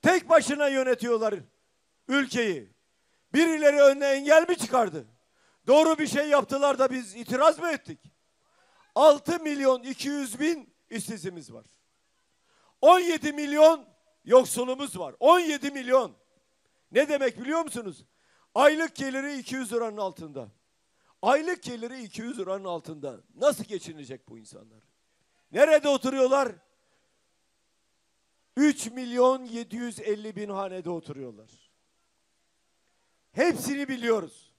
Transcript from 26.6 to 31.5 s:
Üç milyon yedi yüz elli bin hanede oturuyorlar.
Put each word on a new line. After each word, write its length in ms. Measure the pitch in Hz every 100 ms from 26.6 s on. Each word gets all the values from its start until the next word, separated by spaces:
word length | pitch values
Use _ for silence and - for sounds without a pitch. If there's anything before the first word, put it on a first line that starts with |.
| _ _ _ _ _ _ _ _ _ _ _ _ _ _ _ _ _ _ _ -
Üç 340 | 294 - 233
milyon 540 | 240 247 247 254 262
yedi 320 | 254 233 233 226
yüz 240 | 240 -
elli 360 | - 208 214 190
bin 120 | 208
hanede 420 | 196 196 185 170
oturuyorlar. 600 | 170 156 139 131 104 110